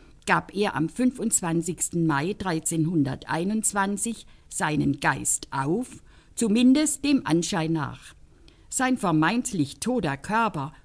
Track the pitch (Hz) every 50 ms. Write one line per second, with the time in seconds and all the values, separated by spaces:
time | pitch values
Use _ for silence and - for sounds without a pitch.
0 | - - - - - - 180 160 160 - - 190 208 - - 131 156 160 - -
1 | 254 254 254 - 208 226 - - 190 170 165 165 165 185 165 - - - - 175
2 | 165 160 147 139 147 185 214 - - 190 165 165 - - 165 165 151 160 185 160
3 | 139 135 139 - - - 143 160 175 196 220 220 - - - 202 196 196 202 196
4 | - 233 226 - - - - - - - - - 190 156 151 147 143 143 135 -
5 | - 160 135 - - - - - - - - 135 135 143 170 233 254 - - -
6 | - - - - - - - - 233 214 202 240 247 254 262 302 311 302 - -
7 | - 285 294 254 - - 156 170 170 - 208 165 160 160 165 160 143 120 117 -
8 | - - - - - - - - - - - - - - - - 262 262 262 -
9 | 208 180 160 156 156 165 220 247 - - - 175 139 135 - - - 214 254 240
10 | 180 151 139 139 - - 208 226 233 214 - 156 135 143 - -